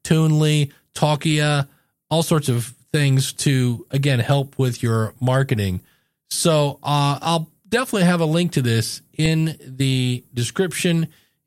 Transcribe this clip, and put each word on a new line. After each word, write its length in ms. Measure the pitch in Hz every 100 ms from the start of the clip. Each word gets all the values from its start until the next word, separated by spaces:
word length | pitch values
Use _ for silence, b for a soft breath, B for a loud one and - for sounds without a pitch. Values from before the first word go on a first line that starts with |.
Toonly, 680 | - 160 160 151 151 151 143 B B
Talkia, 760 | - 151 147 165 151 151 147 139 b b b -
all 140 | 160
sorts 260 | 165 160 143
of 240 | 117 113 - _
things 400 | 151 143 135 135
to, 520 | - - 135 123 120 -
again, 300 | 139 143 127
help 360 | 120 139 139 -
with 240 | 127 113
your 320 | 120 113 110 -
marketing. 600 | 127 131 135 117 101 92 b b b b -
So, 480 | - 175 156 147 139
uh, 340 | 147 147 143 143
I'll 300 | - 165 160 _ -
definitely 380 | 233 254 214 175
have 140 | 175
a 60 | 160
link 260 | 160 175
to 100 | -
this 400 | 123 113 - - _
in 440 | - 156 160 160 151
the 600 | 135 131 135 131 127 123 -
description. 760 | 123 117 - 185 - 180 165 160 b b b